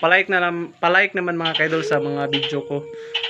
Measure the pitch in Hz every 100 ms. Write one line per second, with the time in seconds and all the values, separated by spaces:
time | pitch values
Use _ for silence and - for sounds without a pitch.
0 | 165 185 190 185 175 170 170 - 170 185
1 | 196 196 175 170 165 156 160 160 147 147
2 | 143 143 143 143 - 143 - 143 151 -
3 | - -